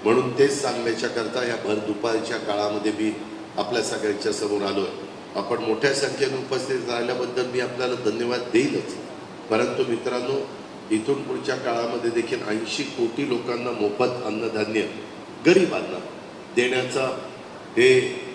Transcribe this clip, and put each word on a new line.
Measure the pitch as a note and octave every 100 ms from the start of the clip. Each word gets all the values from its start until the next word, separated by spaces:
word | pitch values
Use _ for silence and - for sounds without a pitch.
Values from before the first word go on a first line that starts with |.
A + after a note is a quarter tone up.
म्हणून | - B2 B2+ A#2+
तेच | C#3 -
सांगण्याच्या | C3 A#2+ A#2 A2+ A#2+
करता | A#2 G#2+ B2+ A#2+
या | A2+
भर | G2
दुपारच्या | G#2+ G#2+ G2+ A#2 A2 A2 A2+
काळामध्ये | G#2 G#2 G#2 G#2+ G#2+
मी | G#2 G#2+ G#2 - - - -
आपल्या | G2+ A#2+
सगळ्यांच्या | G#2 G#2+ G#2+ G2+ A2
समोर | G2+ G#2+ G2+
आलोय. | G2 G2 F#2 - - - -
आपण | G2+ G2 A#2
मोठ्या | A2 G#2+ C#3
संख्येने | C3+ C3 B2+ C3+ C3
उपस्थित | A2+ B2+ B2+ B2+ A#2
राहिल्याबद्दल | A#2+ B2 B2+ B2 B2+ B2
मी | B2+
आपल्याला | B2 A#2 B2+
धन्यवाद | A#2+ A#2 A2 A#2+ B2 -
देईलच, | A2+ C#3 G#2+ - - - - - - -
परंतु | A2 B2+ C#3 B2
मित्रांनो, | A2+ B2 B2 B2+ C3+ - - - - -
इथून | G#2+ B2 C3+
पुढच्या | C3+ B2+ - B2
काळामध्ये | B2 A#2 A#2 A#2+ A#2
देखील | A#2 A2+ B2 G#2+
ऐंशी | G#2+ A2 -
कोटी | C3+ - A2+ C#3+ C3+
लोकांना | A#2+ - A#2+ A#2+
मोफत | A2 G#2 - B2 -
अन्नधान्य | G#2+ G#2+ A#2 G#2+ G#2 A2 F#2 - - - - - D#3+
गरिबांना | F#3 F3 F#2 F#2 F2+ - - - - - A#2
देण्याचा | B2 B2+ B2+ C#3 C3 C3 - - - - - A2+
हे | B2+ B2+ B2+ - -